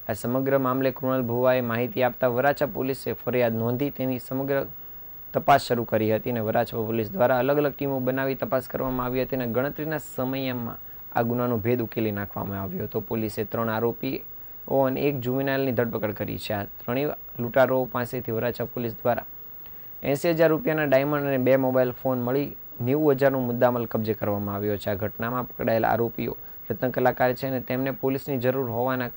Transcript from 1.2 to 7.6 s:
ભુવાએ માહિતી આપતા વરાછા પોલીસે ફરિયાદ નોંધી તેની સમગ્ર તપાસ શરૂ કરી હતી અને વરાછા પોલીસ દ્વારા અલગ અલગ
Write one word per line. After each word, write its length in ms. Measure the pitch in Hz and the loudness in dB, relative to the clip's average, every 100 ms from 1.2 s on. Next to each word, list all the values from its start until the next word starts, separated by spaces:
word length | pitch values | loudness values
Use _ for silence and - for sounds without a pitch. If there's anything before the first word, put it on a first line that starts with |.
ભુવાએ 380 | 117 120 127 127 | 0 2 4 4
માહિતી 420 | 120 113 123 127 | 2 0 0 2
આપતા 260 | 123 - 127 | 0 2 2
વરાછા 380 | 120 139 143 147 | 4 2 2 -2
પોલીસે 480 | - 131 135 - | 0 -2 -2 -4
ફરિયાદ 400 | 110 - 123 120 | -4 0 2 2
નોંધી 360 | 113 113 123 143 | 2 0 0 -2
તેની 280 | - 131 123 | -2 -4 -4
સમગ્ર 480 | - 131 139 139 - - - - - - - | -4 -4 0 -2 -2 -10 -16 -16 -16 -16 -4
તપાસ 280 | 139 127 139 | -2 4 4
શરૂ 220 | - 120 | 4 0
કરી 280 | 113 110 107 | 2 2 2
હતી 180 | 110 123 | 2 0
અને 100 | 120 | -2
વરાછા 420 | 110 120 117 120 110 | 0 0 0 -2 -2
પોલીસ 240 | 117 107 | 0 -2
દ્વારા 280 | 95 123 127 | 2 4 4
અલગ 200 | 127 | 4
અલગ 140 | 147 | 2